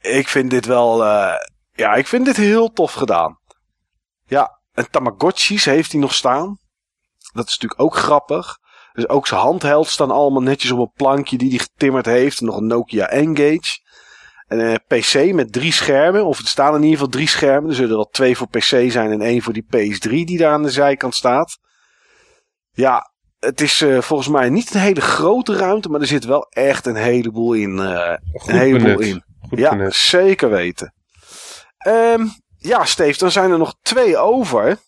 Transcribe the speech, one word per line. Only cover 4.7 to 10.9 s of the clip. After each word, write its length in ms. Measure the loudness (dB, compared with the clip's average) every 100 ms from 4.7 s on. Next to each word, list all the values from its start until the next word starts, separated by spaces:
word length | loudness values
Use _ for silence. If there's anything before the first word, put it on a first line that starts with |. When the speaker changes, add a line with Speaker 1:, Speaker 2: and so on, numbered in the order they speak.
Speaker 1:
en 180 | -8 -4
Tamagotchis 760 | -2 -4 -2 -2 0 -2 0
heeft 280 | 2 2 0
hij 80 | -2
nog 140 | -2
staan. 440 | -2 0 -2 -4 -12 _ _ _ _ _ _ -16
Dat 160 | -10 -8
is 40 | -6
natuurlijk 220 | -8 0
ook 160 | 0 0
grappig. 600 | 0 0 0 -6 -6 -18 _ _ -18
Dus 160 | -8 -2
ook 180 | -2 0
zijn 140 | 0
handhelds 520 | 0 0 2 2 0
staan 180 | -2 0
allemaal 320 | 2 2 2
netjes 280 | 0 -2 -2
op 80 | -2
een 140 | -2